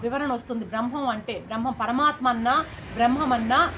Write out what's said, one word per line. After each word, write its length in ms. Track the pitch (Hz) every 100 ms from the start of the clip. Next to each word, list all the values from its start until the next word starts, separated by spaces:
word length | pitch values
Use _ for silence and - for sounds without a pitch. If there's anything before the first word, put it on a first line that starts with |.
వివరణ 320 | 233 277 294
వస్తుంది. 320 | 233 - 233 190
బ్రహ్మం 420 | 220 247 285 262
అంటే, 360 | 214 - 190 -
బ్రహ్మం 260 | 220 247
పరమాత్మ 540 | 233 220 254 294 294 254
అన్నా, 380 | 233 240 294 311 - -
బ్రహ్మం 400 | 220 240 277 294
అన్నా 400 | 240 226 262 339